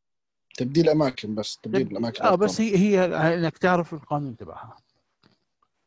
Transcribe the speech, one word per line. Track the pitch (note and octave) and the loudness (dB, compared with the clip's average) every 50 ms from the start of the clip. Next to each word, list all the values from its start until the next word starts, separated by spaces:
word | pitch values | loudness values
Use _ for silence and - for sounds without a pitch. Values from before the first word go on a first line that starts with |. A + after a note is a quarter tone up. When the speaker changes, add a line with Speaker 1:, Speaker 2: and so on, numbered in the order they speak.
| _ _ _ _ _ _ _ _ _ _ - - | _ _ _ _ _ _ _ _ _ _ -8 -6
Speaker 1:
تبديل | B2 B2+ C#3 E3 E3 D#3 | -6 0 2 2 4 4
أماكن، | D3+ D#3 D3+ C3 B2+ - - G#2 G#2+ | 4 4 2 0 -2 -4 -8 -8 -6
بس. | G#2+ G#2 - - - | -6 -6 -8 -10 -12
تبديل | - - - G3 F#3+ | -8 -4 -2 -2 -2
Speaker 2:
تب-، | D#3+ | -2
Speaker 1:
الأماكن | D#3 G3+ A#2 A#2 - - - | -4 -4 -4 -4 -4 -2 2
Speaker 2:
آه، | A#3 | 2
Speaker 1:
أفضل. | F#3+ F3 G#3 | 2 2 2
Speaker 2:
بس | G3+ F#3 G#3 | 0 0 0
هي، | A3 A3+ G3+ F3+ | 0 2 4 4
هي | G3 G#3+ G3+ F#3 F#3 F3 E3 D#3+ D#3 D#3+ E3+ | 4 4 4 4 2 2 0 0 0 0 0
إنك | F3 E3+ D#3+ - _ | 0 0 -2 -2 _
تعرف | - F#3 F3+ F3 E3+ - E3+ | 2 2 2 2 0 -2 -8
القانون | D3+ B2+ - D3 D3 D3 C3+ A#2+ - | -14 -8 -6 -6 -4 -4 -6 -10 -12
تبعها. | G#2 E2 - - - A2+ - - _ _ _ _ _ _ _ _ _ _ _ _ _ _ _ _ _ _ _ _ _ | -14 -16 -16 -16 -18 -20 -20 -20 _ _ _ _ _ _ _ _ _ _ _ _ _ _ _ _ _ _ _ _ _